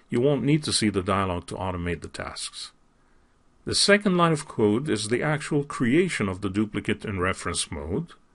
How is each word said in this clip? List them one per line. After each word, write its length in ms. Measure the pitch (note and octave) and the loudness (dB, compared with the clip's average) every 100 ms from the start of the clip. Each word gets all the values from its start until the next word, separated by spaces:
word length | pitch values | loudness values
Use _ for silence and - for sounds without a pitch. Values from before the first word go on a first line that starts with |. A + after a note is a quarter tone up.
| - | -4
You 100 | A#2+ | 2
won't 240 | C3+ C#3 | 2 2
need 200 | B2 D#3 | 2 2
to 100 | D#3 | 2
see 160 | - G#2+ | 0 2
the 120 | G2 | 0
dialog 460 | F#2 G2 F#2+ F2 - | 0 0 0 -4 -6
to 80 | - | -8
automate 460 | F#2+ F2+ F2 D#2+ | -6 -4 -4 -6
the 80 | - | -8
tasks. 640 | - - - - - - _ _ _ _ _ _ _ _ _ | -10 -10 -10 -12 -12 -16 _ _ _ _ _ _ _ _ _
The 120 | - - | -4 0
second 420 | - G3+ G#3 F3+ | 4 4 4 4
line 160 | E3 | 4
of 160 | D3+ - | 2 -2
code 400 | - G#2+ G#2+ D3+ | 2 4 4 0
is 180 | G#2+ G#2+ | -2 0
the 160 | A#2+ | 0
actual 400 | D3+ D3 - C#3 | 0 -2 0 -2
creation 640 | C#3+ - B2 D3+ F#3 - G2 | -2 0 2 4 2 0 -2
of 140 | F#2 | -2
the 80 | G2+ | -2
duplicate 560 | G2 G#2+ G#2 G2+ G2+ - | 0 -2 -2 -4 -4 -4
in 160 | G2 | -2
reference 500 | F#2 F2+ - E2 - | -2 -2 -4 -4 -6
mode, 400 | D2 D2+ G#2+ E3+ - _ | -6 -4 -4 -6 -14 _